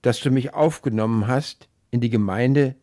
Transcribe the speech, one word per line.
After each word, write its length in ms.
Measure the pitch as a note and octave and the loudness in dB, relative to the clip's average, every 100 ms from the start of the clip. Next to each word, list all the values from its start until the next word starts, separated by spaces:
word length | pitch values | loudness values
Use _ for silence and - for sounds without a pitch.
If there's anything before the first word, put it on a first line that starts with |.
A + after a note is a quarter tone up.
dass 180 | B2 A#2+ | 0 0
du 120 | C#3 | 0
mich 220 | C3 C3 | 0 -2
aufgenommen 720 | - D#3 D#3 C#3 A2 A2 A2+ G#2 | 0 0 0 -4 -2 0 0 0
hast 420 | B2+ D3 - _ _ _ | -2 -4 -14 _ _ _
in 120 | A#2+ | -2
die 100 | A#2+ | -2
Gemeinde 640 | A2 G2+ F#2+ B2 C#3 C3+ C3+ | 0 -2 0 2 2 0 -4